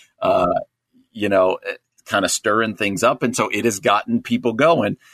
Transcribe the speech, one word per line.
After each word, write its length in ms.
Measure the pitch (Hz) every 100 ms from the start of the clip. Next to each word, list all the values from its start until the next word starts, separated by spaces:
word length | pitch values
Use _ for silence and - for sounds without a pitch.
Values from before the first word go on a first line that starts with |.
| _ -
uh, 340 | 92 90 90 - - _ _ _ _
you 160 | 113 104
know, 300 | 95 92 - 98
eh, 80 | - _ _ -
kind 180 | 104
of 60 | 92
stirring 440 | - 110 107 113
things 280 | 98 104 95
up. 200 | 120 -
And 140 | 123 123
so 140 | 107
it 160 | 104 113
has 140 | 101
gotten 420 | 113 104 - 117
people 320 | - 120 120
going, 420 | 113 156 165 104 - _